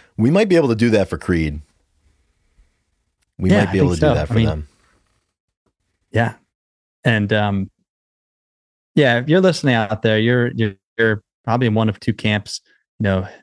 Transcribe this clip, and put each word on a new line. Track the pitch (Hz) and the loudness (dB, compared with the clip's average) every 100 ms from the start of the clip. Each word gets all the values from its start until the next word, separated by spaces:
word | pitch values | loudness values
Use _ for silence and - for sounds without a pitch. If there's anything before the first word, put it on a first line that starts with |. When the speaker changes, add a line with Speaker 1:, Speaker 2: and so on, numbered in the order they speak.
| _ - | _ -2
Speaker 1:
We | 113 | 0
might | 175 214 | 2 2
be | 170 | 2
able | 139 | 2
to | |
do | 113 117 | 0 2
that | 107 92 | 2 0
for | 85 | -4
Creed. | - 85 78 76 - _ _ _ _ _ _ _ _ _ _ _ _ _ _ _ _ - | -4 -2 -2 -6 -14 _ _ _ _ _ _ _ _ _ _ _ _ _ _ _ _ -6
We | 92 | 0
Speaker 2:
Yeah, | 202 90 | 2 2
Speaker 1:
might | |
be | 95 | 2
Speaker 2:
I | |
Speaker 1:
able | 135 | 0
Speaker 2:
think | 90 | 2
Speaker 1:
to | 151 | 2
do | |
Speaker 2:
so. | |
Speaker 1:
that | 95 76 | 0 0
for | |
Speaker 2:
I | 113 | 0
mean, | 110 | 0
Speaker 1:
them. | 78 78 _ _ _ _ _ _ _ _ _ _ _ _ _ _ | -2 -10 _ _ _ _ _ _ _ _ _ _ _ _ _ _
Speaker 2:
yeah. | 113 113 - _ _ _ _ _ _ | -2 -2 -4 _ _ _ _ _ _
And, | - 113 101 | -2 0 0
um, | 110 104 98 98 _ _ _ _ _ _ _ _ _ _ _ _ - | 0 0 -2 -6 _ _ _ _ _ _ _ _ _ _ _ _ 0
yeah, | 139 120 | 2 2
if | 123 | 2
you're | 175 | 2
listening | 185 160 143 | 2 0 0
out | 120 104 107 | 0 0 -2
there, | 113 110 | 0 0
you're, | 113 123 120 - | 2 0 -2 -2
you're, | 110 98 _ - | -4 -6 _ -2
you're | 113 104 _ _ | 0 0 _ _
probably | - 117 123 | -4 0 0
in | |
one | 107 110 | 0 -2
of | 104 | -2
two | - | -6
camps, | 107 107 107 - - _ _ _ - | -4 -2 -2 -6 -16 _ _ _ -6
you | |
know, | 104 95 95 - | -2 -2 -4 -14